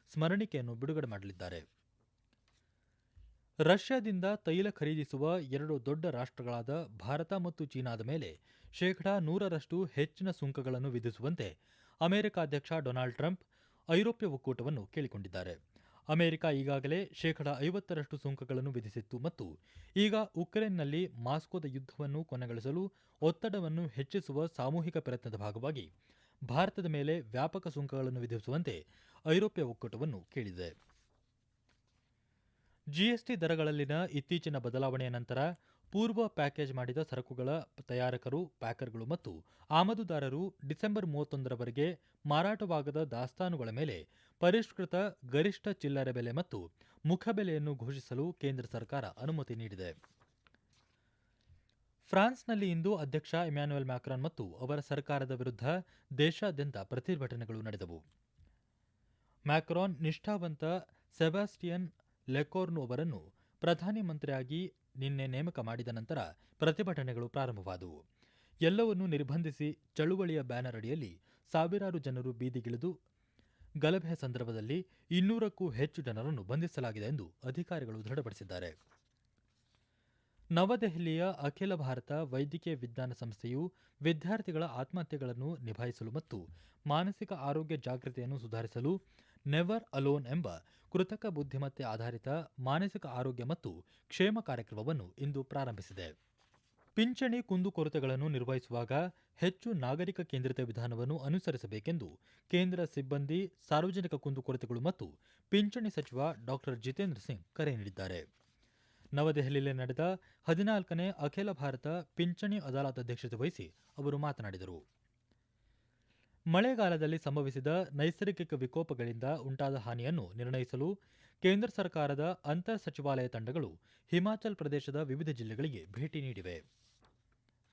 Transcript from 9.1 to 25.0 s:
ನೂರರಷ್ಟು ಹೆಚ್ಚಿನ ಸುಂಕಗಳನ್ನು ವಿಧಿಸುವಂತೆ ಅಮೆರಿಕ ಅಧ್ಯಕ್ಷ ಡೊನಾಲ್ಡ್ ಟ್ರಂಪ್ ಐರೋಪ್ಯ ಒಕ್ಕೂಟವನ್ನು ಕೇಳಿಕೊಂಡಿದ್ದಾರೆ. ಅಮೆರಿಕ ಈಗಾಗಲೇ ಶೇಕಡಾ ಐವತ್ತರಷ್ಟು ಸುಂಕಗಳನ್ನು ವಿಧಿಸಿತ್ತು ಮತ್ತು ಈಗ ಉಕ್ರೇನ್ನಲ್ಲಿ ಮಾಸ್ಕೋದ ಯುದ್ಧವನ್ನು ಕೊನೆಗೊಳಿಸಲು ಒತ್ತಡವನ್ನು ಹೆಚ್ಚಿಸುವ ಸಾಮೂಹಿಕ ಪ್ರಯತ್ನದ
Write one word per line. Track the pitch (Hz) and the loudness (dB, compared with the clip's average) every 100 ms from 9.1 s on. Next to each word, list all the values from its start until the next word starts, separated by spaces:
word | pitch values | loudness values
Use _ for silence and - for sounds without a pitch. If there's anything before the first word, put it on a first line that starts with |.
| 202 | 2
ನೂರರಷ್ಟು | 156 185 196 160 - 170 | 2 2 2 -2 -2 -2
ಹೆಚ್ಚಿನ | 180 139 156 - 185 | 0 0 0 0 -4
ಸುಂಕಗಳನ್ನು | - 139 139 131 127 139 | -2 -2 -2 -2 0 0
ವಿಧಿಸುವಂತೆ | 120 117 - 131 170 95 - _ - - - | 0 -2 -2 -2 -2 -4 -8 _ -20 -14 2
ಅಮೆರಿಕ | 170 208 214 185 | 4 4 2 0
ಅಧ್ಯಕ್ಷ | 151 143 - | 0 -2 0
ಡೊನಾಲ್ಡ್ | 160 131 127 127 120 | -2 0 0 -2 0
ಟ್ರಂಪ್ | 156 185 _ _ _ _ - | 0 -2 _ _ _ _ 4
ಐರೋಪ್ಯ | 170 226 226 202 | 6 6 2 -2
ಒಕ್ಕೂಟವನ್ನು | 135 135 123 131 139 98 | 0 -2 -2 0 -2 -2
ಕೇಳಿಕೊಂಡಿದ್ದಾರೆ. | 160 139 101 95 90 90 82 _ _ - - - | -4 -4 -4 -6 -6 -6 -8 _ _ -20 -12 2
ಅಮೆರಿಕ | 160 165 156 | 6 6 6
ಈಗಾಗಲೇ | 160 139 135 139 139 175 196 | 2 2 2 2 2 0 -2
ಶೇಕಡಾ | - 165 156 143 131 | 0 0 2 -2 0
ಐವತ್ತರಷ್ಟು | 151 196 - 160 143 143 | 0 0 -2 -4 -4 -4
ಸುಂಕಗಳನ್ನು | 139 139 131 131 139 | -4 -4 -2 -2 0
ವಿಧಿಸಿತ್ತು | 123 107 117 - 123 | -2 -4 -8 -6 -4
ಮತ್ತು | 160 - 92 76 _ - - 190 | -4 -4 -10 -10 _ -20 -2 4
ಈಗ | 208 220 208 165 | 4 4 0 -2
ಉಕ್ರೇನ್ನಲ್ಲಿ | 175 214 220 180 143 156 180 | 0 0 2 2 2 0 -2
ಮಾಸ್ಕೋದ | 120 123 156 - 185 | -2 0 0 -2 -6
ಯುದ್ಧವನ್ನು | 151 131 131 - 143 147 | -4 -6 -10 -6 -4 -4
ಕೊನೆಗೊಳಿಸಲು | 160 127 123 117 131 165 196 _ _ - | -4 -6 -4 -4 -2 -2 -2 _ _ 2
ಒತ್ತಡವನ್ನು | 156 - 226 202 165 160 160 | 2 4 0 0 0 0 -2
ಹೆಚ್ಚಿಸುವ | 135 139 202 160 139 165 | -2 -2 -2 0 0 0
ಸಾಮೂಹಿಕ | - 131 170 165 | 0 0 2 0
ಪ್ರಯತ್ನದ | 160 | -2